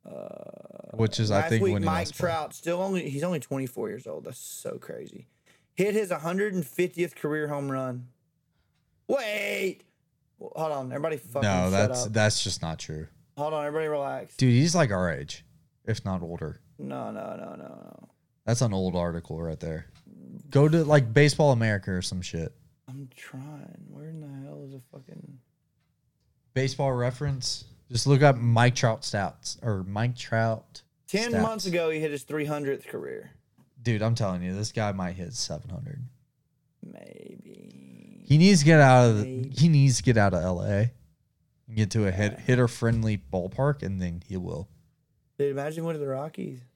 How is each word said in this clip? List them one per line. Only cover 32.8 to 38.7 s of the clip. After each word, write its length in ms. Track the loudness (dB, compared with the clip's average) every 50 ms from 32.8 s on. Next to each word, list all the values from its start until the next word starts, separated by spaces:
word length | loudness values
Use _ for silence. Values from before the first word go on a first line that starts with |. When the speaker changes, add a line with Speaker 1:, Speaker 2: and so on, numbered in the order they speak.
| -6
Speaker 1:
career. 440 | -12 -12 -10 -10 -10 -10 -12 -14 -16 -20 _ _ _ _ _ _ _ _ -6
Speaker 2:
Dude, 200 | -2 -2 0 0
I'm 120 | 2 0 0
telling 280 | 0 -2 -2 -2 -4
you, 120 | -4 -6 -6
this 180 | -6 -6 -6
guy 200 | -4 -4 -4 -2
might 200 | -2 -4 -6 -6 -6
hit 180 | -8 -12 -10
seven 380 | -8 -8 -8 -8 -8 -10 -10 -12
hundred. 320 | -12 -12 -10 -12 -12 -12 -14 -14 _ _ _ _ _ _ _ _ _ _ _ _ _ _ -20
Speaker 1:
Maybe. 1400 | -20 -20 -20 -20 -20 -20 -20 -20 -20 -20 -20 -20 -20 -20 -20 -20 -20 -20 -20 -20 -20 -20 -20 -20 -20 -20 -20 0
Speaker 2:
He 100 | 4 6
needs 240 | 8 10 10 10 8
to 60 | 8
get 140 | 10